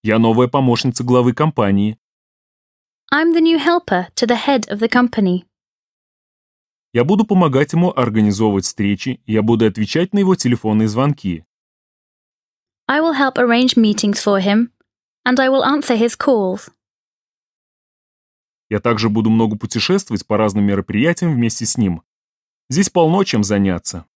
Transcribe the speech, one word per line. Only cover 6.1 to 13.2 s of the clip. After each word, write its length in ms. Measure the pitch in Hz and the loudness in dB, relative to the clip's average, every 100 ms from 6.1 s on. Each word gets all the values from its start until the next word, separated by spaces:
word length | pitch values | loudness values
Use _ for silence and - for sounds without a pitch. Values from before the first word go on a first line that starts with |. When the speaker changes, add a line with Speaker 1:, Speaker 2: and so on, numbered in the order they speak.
| _ _ _ _ _ _ _ _ | _ _ _ _ _ _ _ _
Speaker 1:
Я 140 | 117 131 | -2 2
буду 200 | 208 214 | 2 2
помогать 460 | 185 165 131 147 | 2 2 2 0
ему 180 | 165 180 - | 0 0 0
организовывать 720 | 120 110 104 98 110 98 - | -2 2 0 2 0 0 -4
встречи, 580 | - 101 101 135 123 - | -4 -4 -4 -6 -10 -2
я 160 | 107 | 0
буду 240 | 107 117 110 | 2 2 2
отвечать 480 | 98 107 156 180 | 0 -4 -2 0
на 60 | 202 | 0
его 160 | 190 185 | 0 0
телефонные 540 | 127 120 110 107 110 | 0 -2 0 0 0
звонки. 560 | 110 143 143 98 82 _ _ _ _ _ _ _ _ _ _ _ _ _ _ - | 0 -2 -2 -6 -8 _ _ _ _ _ _ _ _ _ _ _ _ _ _ -4
Speaker 2:
I 140 | 285 | 0
will 140 | 330 | 0
help 240 | 277 | 0